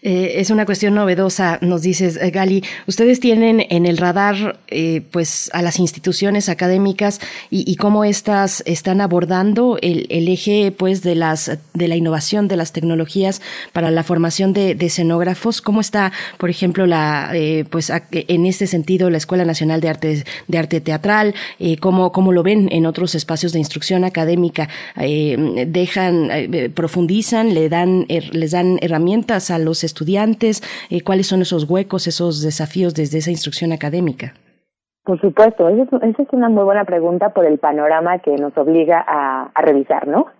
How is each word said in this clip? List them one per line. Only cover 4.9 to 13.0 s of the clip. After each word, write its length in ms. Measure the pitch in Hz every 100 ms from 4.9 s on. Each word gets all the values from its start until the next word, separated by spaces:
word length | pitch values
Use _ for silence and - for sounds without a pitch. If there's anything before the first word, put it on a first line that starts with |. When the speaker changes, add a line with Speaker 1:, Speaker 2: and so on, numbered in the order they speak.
| 160 156
Speaker 1:
pues, 380 | 175 160 - -
a 100 | 170
las 180 | 175 170
instituciones 680 | 170 160 185 175 196 208 202
académicas 720 | 160 180 185 196 190 208 196 - - -
y, 140 | 196 -
y 80 |
cómo 300 | 170 208 214
estas 580 | 208 208 - 202 196 - -
están 320 | 170 - 190
abordando 760 | 196 175 175 185 202 214 247 226
el, 240 | 175 160 -
el 180 | 165 165
eje, 420 | 180 - 208 196
pues, 320 | 196 185 190
de 140 | 180 165
las, 440 | 160 160 - 151 -
de 140 | 170 170
la 80 | 165
innovación, 500 | 165 160 - 214 202
de 100 | 185
las 160 | 165
tecnologías 720 | - 165 165